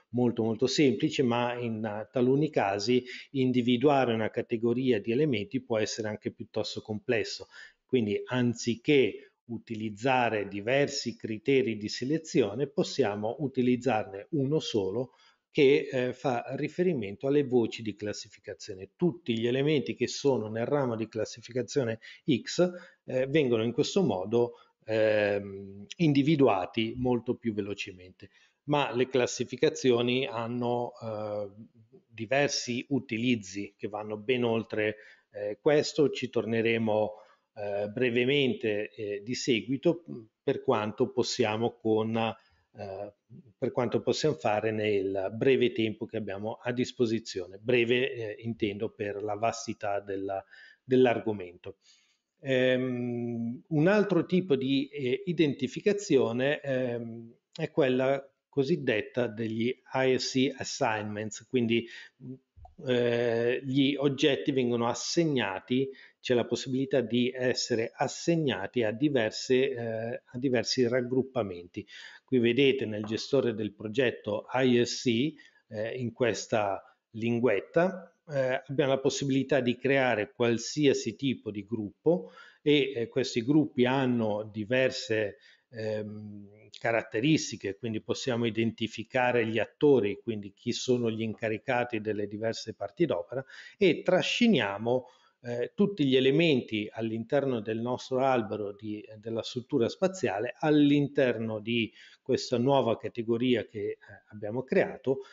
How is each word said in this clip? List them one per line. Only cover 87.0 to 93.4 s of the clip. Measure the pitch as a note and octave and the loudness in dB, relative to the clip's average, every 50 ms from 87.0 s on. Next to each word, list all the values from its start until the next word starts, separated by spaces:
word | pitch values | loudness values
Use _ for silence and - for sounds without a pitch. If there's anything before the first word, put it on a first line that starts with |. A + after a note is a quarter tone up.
| A2 - - A2 A#2 D3+ D#3+ C3 - - A#2 G2 - G2+ F#2+ | -2 -2 -4 0 2 4 2 2 2 -2 -8 -8 -8 -8 -8
quindi | - - A2+ A2 G#2+ - | -6 -6 -6 -6 -6 -4
possiamo | - A#2 - - C3+ B2 A#2 A#2+ | -4 -6 -4 -2 -2 -2 0 0
identificare | A#2 G#2 A2+ A2+ A2+ G#2+ - A2+ A2 - - G#2+ - - C3 B2 B2 A#2+ A#2+ A2+ | 0 0 0 -2 -2 -2 -2 -6 -6 -6 -10 -10 -4 -2 0 2 2 2 2 0
gli | A2 A2 A2+ | 0 0 -2
attori, | G2+ - - _ - D3 C#3 B2 - G2+ G2 - | -2 -2 -2 _ 4 6 6 6 4 2 -2 -4
quindi | - A#2 A2 G#2 G2+ G2+ - | -6 -6 -6 -6 -8 -12 -16
chi | _ _ B2 A#2 | _ _ -6 -6
sono | - - - B2 A#2+ A#2 A2+ | -4 0 0 0 2 2 0
gli | A2 A2 A2+ | -2 -2 -4
incaricati | A2 G#2 - - A2 A2 G#2 - - B2+ B2 A#2+ B2 - A2 | -6 -4 -4 -4 -4 -4 -4 -4 -2 -2 -2 -2 -2 -4 -4
delle | G#2 G#2+ G#2 G#2 G#2 | -4 -4 -4 -4 -4
diverse | G2+ G#2+ G#2 A2 A2+ G#2+ - - A2 G#2 | -6 -6 -4 -4 -4 -4 -4 -8 -12 -10
parti | - G2+ - - - F3 | -8 -10 -10 -2 -2 0
d'opera, | C#3+ G#2 F2 F2 - - C3 | 0 0 -2 -4 -6 -8 -8